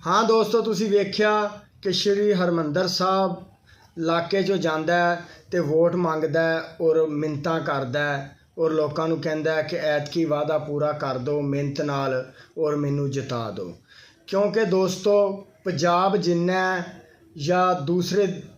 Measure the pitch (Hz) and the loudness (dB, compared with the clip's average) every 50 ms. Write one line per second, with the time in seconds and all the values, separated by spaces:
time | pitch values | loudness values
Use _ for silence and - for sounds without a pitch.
0 | - 165 180 208 226 214 226 226 214 214 233 233 214 226 214 175 220 214 196 202 | -2 2 2 2 4 4 4 4 2 2 2 0 2 0 0 0 0 2 2 2
1 | 202 196 - - 208 214 214 214 208 202 196 - - - _ - - 202 208 - | 2 0 0 0 2 2 2 2 0 -2 -6 -10 -20 -20 _ -8 -6 -4 -4 0
2 | - 208 202 196 208 208 202 180 180 180 170 165 160 151 147 180 185 180 - - | 0 0 2 2 2 2 2 2 2 2 2 0 0 0 0 0 -2 -2 -2 0
3 | 185 185 190 190 190 180 180 - - - - _ _ _ - _ _ _ _ 170 | 0 2 2 2 2 0 -2 -6 -12 -20 -20 _ _ _ -20 _ _ _ _ -4
4 | 165 160 165 170 170 170 196 196 185 185 196 180 151 165 156 156 160 165 175 175 | -2 0 0 0 0 0 0 0 2 0 0 0 0 0 0 0 0 0 2 2
5 | 175 175 175 170 - - - - - - - 180 165 143 151 160 170 170 170 180 | 2 2 0 -2 -6 -16 -20 -20 -14 -4 -2 -2 0 2 2 4 4 4 4 2
6 | 175 165 160 156 156 160 143 165 165 165 165 165 160 - - - 175 160 156 160 | 0 0 0 0 -2 0 2 2 2 2 0 0 -4 -6 -8 0 2 2 4 4
7 | 160 156 147 147 151 151 151 139 143 170 165 160 151 151 147 139 135 123 123 151 | 2 2 0 -2 -2 -2 -4 -4 -2 -2 -2 -2 -2 -2 -2 -2 -2 -2 -2 -2
8 | 147 147 143 139 139 143 - _ _ _ _ - 160 160 156 156 151 147 147 165 | -2 -2 -2 -4 -6 -10 -16 _ _ _ _ -2 0 0 2 2 0 0 0 -2
9 | 160 160 165 160 143 165 156 156 151 160 160 156 151 147 175 - 156 156 147 147 | -2 -2 -2 -2 -2 -4 -4 -2 0 0 0 0 -2 -2 -4 -4 -2 0 0 0
10 | 143 - - 170 165 151 151 147 151 147 156 151 143 147 147 147 151 151 147 147 | -2 -2 -2 -2 0 0 0 -2 0 -2 -2 -2 -2 -4 -4 -2 -2 -2 -2 -4
11 | 156 135 131 127 123 139 147 147 143 143 139 139 143 143 139 143 151 147 143 139 | -4 -4 -4 -4 -2 -2 -2 -2 -2 -2 -2 -2 -2 -4 -4 -4 -4 -4 -2 -2
12 | 139 131 131 127 131 - - - - _ _ - 160 151 147 147 147 143 143 143 | -2 -2 -2 -4 -4 -6 -14 -20 -20 _ _ -4 -2 -2 0 -2 -2 -2 -2 -2
13 | 143 139 127 139 127 - 131 120 113 107 95 98 95 87 85 - _ _ - - | -2 -2 -4 -4 -6 -4 -6 -6 -6 -6 -8 -8 -10 -10 -12 -16 _ _ -20 -20
14 | - - _ _ _ - 190 190 202 202 202 220 226 185 180 185 190 175 - - | -20 -20 _ _ _ -4 -2 0 0 2 2 0 0 2 2 2 2 2 -2 0
15 | - 208 202 202 202 196 196 196 - - _ _ _ 190 175 143 156 175 175 175 | 2 4 4 4 4 2 0 -6 -10 -18 _ _ _ -6 -4 0 2 4 4 4
16 | 185 196 190 208 170 175 175 170 170 180 185 185 185 185 185 180 170 175 - - | 4 2 2 2 2 2 0 2 2 0 0 0 0 0 -2 -4 -6 -8 -14 -20
17 | - - - _ _ - - 165 143 147 180 180 180 180 180 143 143 139 175 180 | -20 -20 -20 _ _ -20 -14 -8 -2 0 2 4 4 2 2 0 0 -2 0 0
18 | 175 - 175 202 202 185 - - - - - | 0 0 2 2 2 2 0 -6 -10 -16 -20